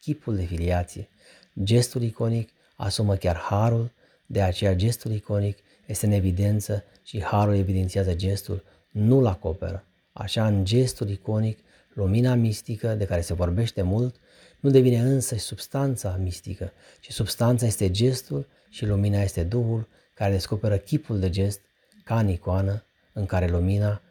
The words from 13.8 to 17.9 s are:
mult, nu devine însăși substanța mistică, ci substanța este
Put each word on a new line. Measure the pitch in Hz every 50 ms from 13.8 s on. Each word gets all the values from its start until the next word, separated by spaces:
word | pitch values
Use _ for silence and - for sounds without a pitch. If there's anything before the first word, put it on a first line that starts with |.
mult, | 92 92 95 110 123 127 - - _ _ _ - - - _ _
nu | - 143
devine | 135 135 127 127 120 117
însăși | 120 131 135 135 120 - 123 104
substanța | - - - - - - - 135 139 139 127 110 - 98 90
mistică, | 92 95 90 87 - - - 104 - 92 90 - _ - - - _
ci | - -
substanța | - - 110 - - - 120 117 123 120 123
este | 113 104 - 104 95